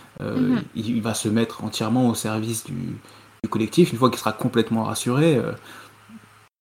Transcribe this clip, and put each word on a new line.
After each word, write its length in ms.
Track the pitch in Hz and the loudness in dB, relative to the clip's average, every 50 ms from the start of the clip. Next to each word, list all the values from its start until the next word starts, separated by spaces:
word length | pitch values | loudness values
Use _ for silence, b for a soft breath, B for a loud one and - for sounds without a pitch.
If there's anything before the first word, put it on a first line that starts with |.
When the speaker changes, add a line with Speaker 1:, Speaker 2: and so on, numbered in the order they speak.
| B B B - | B B B -8
Speaker 1:
euh, 160 | 101 104 - | -8 -4 -2
Speaker 2:
Mhm. 260 | 254 254 - 254 - - - - | 0 0 2 0 -2 -2 -6 -8
Speaker 1:
il, 140 | 110 107 113 120 | -6 -4 -2 -2
il 60 | 113 | -2
va 120 | 104 117 107 | -2 -2 -4
se 140 | - - 107 | -2 -2 0
mettre 360 | 107 117 113 - - - 107 | 2 2 0 0 -4 -8 -8
entièrement 440 | 107 - - 113 107 117 127 127 117 | -8 -4 -4 -2 2 2 4 4 4
au 60 | 110 | 2
service 500 | - - 107 110 110 110 113 113 - - | 0 -4 -4 -4 -2 -4 -4 -6 -6 -8
du, 100 | - - 92 - - 113 104 B B B B B B B _ | -8 -8 -8 -8 -8 -10 -12 B B B B B B B _
du 60 | - - | -8 -4
collectif. 420 | - 104 113 107 - 170 180 - | 0 -2 -2 2 4 4 4 4
Une 60 | 123 110 | 4 2
fois 120 | 131 120 | 2 2
qu'il 100 | - - | 2 2
sera 120 | - 107 | -2 -2
complètement 520 | - - - 117 - 117 110 - 117 113 110 | -2 0 -2 2 2 2 2 2 0 0 0
rassuré, 520 | 104 110 - - 123 123 139 156 170 147 | -2 -4 -2 -2 0 2 4 4 4 4
euh, 160 | 113 - - 110 - B B B B B B B B - - - - - - - - - _ _ _ | 4 0 -2 -6 -8 B B B B B B B B -20 -20 -20 -20 -20 -20 -20 -20 -20 _ _ _